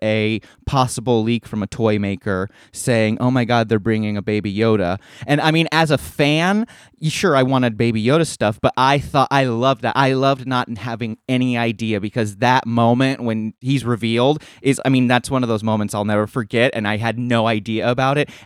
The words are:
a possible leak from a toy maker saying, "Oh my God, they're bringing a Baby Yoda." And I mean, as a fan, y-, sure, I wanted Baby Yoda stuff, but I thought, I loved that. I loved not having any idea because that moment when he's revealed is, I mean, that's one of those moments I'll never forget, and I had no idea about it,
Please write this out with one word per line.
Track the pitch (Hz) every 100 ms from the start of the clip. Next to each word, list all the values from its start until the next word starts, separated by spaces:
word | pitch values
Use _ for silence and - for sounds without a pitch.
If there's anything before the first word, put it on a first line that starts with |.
a | 107 110 107 110 - _ -
possible | 139 123 - 117 113
leak | 110 117 -
from | 110
a | 98
toy | - 110 107
maker | 98 95 104 92 98 - -
saying, | - - 117 110 110
"Oh | 123
my | 131 117
God, | 120 110
they're | 110
bringing | 113 110 107 104
a |
Baby | 95 107 104
Yoda." | 98 113 107 87 95 - - -
And | 143
I | 156
mean, | 160 165
as | 160 160
a | 139
fan, | - - 143 156 180 208 233 - - -
y-, | 156
sure, | - 185
I | 135
wanted | 131 131 123 107
Baby | 117 110
Yoda | 113 160 156
stuff, | - 107 107
but | 131 -
I | 131 143
thought, | - 143 127
I | 139
loved | 131 113 135 123
that. | 117 127
I | 135
loved | 131 135 135 127
not | 127 - 107
having | 117 110 117 110 -
any | 127 127 120
idea | 117 104 110 104
because | 104 127 107 98
that | 120 131 113
moment | 117 117 120 135 127
when | 117 110 110 -
he's | 127 139
revealed | 113 110 113 117 131 156 - -
is, | 139 131
I | 135
mean, | 131 123
that's | 123 -
one | 131
of | 117
those | 107
moments | 110 110 104
I'll | 104
never | 104 104 107
forget, | 131 110 117 127
and | 113 104
I | 107
had | 113 113
no | 123 117 110
idea | 107 101 110 110
about | 123 131 143
it, | 139 -